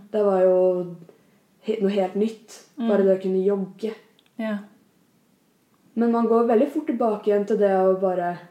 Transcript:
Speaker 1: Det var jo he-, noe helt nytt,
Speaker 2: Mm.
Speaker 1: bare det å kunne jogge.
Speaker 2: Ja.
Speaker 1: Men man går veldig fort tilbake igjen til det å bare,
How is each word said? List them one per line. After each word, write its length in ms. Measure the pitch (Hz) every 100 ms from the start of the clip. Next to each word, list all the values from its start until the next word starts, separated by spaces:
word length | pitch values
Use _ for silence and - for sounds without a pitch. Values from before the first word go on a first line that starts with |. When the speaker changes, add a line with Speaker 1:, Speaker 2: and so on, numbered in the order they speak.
| -
Speaker 1:
Det 120 | 214 202
var 160 | 190
jo 540 | 185 185 185 180 175 170 - _ _ _ _ _ -
he-, 140 | 220
noe 100 | 196
helt 240 | 202 185 202
nytt, 480 | 226 - - - - -
Speaker 2:
Mm. 80 | 226
Speaker 1:
bare 140 | 202
det 160 | 190 190
å 20 |
kunne 240 | 190 190 190
jogge. 480 | 202 185 - 220 - _ _ _ -
Speaker 2:
Ja. 180 | 220 202 - _ _ _ _ _ _ _ _ _ _ _ _ 220
Speaker 1:
Men 140 | 233
man 160 | 233 220
går 200 | 226 233
veldig 200 | 226 285
fort 160 | 311 302
tilbake 400 | 233 233 208 208
igjen 180 | 208 202
til 100 | 208
det 120 | 202
å 280 | 190 190 190
bare, 360 | 190 180 175 170 -